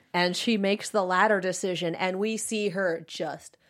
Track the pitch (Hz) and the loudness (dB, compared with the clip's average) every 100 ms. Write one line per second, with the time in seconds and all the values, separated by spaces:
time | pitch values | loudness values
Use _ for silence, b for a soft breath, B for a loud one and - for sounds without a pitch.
0 | b 175 180 180 - 220 196 202 - 214 | b 0 2 2 0 2 2 0 0 -2
1 | 185 180 214 202 185 180 196 170 170 170 | 2 4 6 4 2 -2 -2 -2 -2 -2
2 | 185 185 214 220 - 220 208 180 185 165 | -2 -2 -2 -4 -4 -2 -2 0 -2 -2
3 | 160 - 160 135 - _ _ | -6 -8 -6 -8 -14 _ _